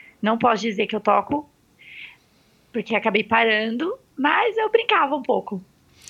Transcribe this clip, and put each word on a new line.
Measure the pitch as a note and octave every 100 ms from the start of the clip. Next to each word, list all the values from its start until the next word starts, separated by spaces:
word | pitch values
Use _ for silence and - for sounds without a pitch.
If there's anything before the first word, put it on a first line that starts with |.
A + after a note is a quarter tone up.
| - -
não | G#3 A#3
posso | A#3+ A3
dizer | A3+ G3+ G#3
que | G#3+
eu |
toco, | G#3 G3+ G3+ D4 - _ _ _ - - - - _ _ _ _ _
porque | A#3+ G3+
acabei | A3 A3 G#3
parando, | G#3+ A3+ A3+ G#3+ A3 A#3 E4+ B4+ _ -
mas | C#4 F#4 G#4+ A4
eu | A4
brincava | A4 A4+ G4+ C#4+ C#4+
um |
pouco. | B3 G3+ - F#3+ - _ _ _ -